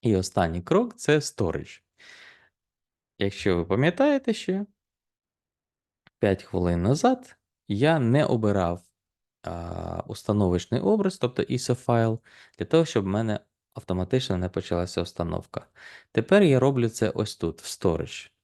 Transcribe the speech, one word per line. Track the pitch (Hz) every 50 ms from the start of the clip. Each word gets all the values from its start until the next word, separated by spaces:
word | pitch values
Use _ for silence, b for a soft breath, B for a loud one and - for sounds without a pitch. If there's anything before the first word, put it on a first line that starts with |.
І | - 120 107
останній | 92 92 - - 107 90 82 82 90
крок — | - - 156 196 247 240 - -
це | - - 147
Storage. | 151 147 - - - 107 85 78 - - - - - _ _ _ B B B B B B B B B B B B _ _ _ _ _ _ _ _ _ _ _ _ _
Якщо | 98 101 - - - 104 90 85
ви | 85
пам'ятаєте | 90 95 107 135 165 175 - 269 294 285 269 269 - 220
ще, | - - - 185 196 202 - _ _ _ _ _ _ _ _ _ _ _ _ _ _ _ _ _ _ _ _ _ _ _ _ _ _ _ _ _ _
п'ять | - 104 98 - -
хвилин | - - 90 90 90 87 87
назад | 90 104 135 165 - 247 262 254 254 - - _ _ _ _ _ _ -
я | 104 101 127 151 165 156
не | 127 113 123 147 151
обирав, | - - 117 110 104 101 98 90 85 87 87 _ _ _ _ _ _ _ _ _ _ _ _ _
а, | 87 85 85 85 87 85 85 85 85 85 85 - -
установочний | 107 - - - 104 104 104 92 87 87 - _ 113 -
образ, | - 196 214 220 196 190 - -
тобто | - 123 - - -
iso | - 127 123 - - 123
файл, | - - - 120 117 113 113 110 113 b b b b b b b -
для | -
того, | - - 160 165
щоб | 147 - 117 98
в | 95
мене | 95 107 113 110 107 107 _ _ _ _ _ _ _
автоматично | - - - 92 92 92 92 - 127 127 - 98 90
не | 90 92
почалася | - - - - 87 87 90 90 - -
установка. | 87 - - - 87 85 82 85 87 _ - - - _ B B B B B B B B
Тепер | _ 117 117 - 190 208 202
я | 165 135 127
роблю | 123 139 139 127 117 113
це | 110 - 113 101
ось | - - 104 - -
тут: | _ - 82 80 -
в | -
Storage. | - - - - 95 82 80 - - - - - - _ _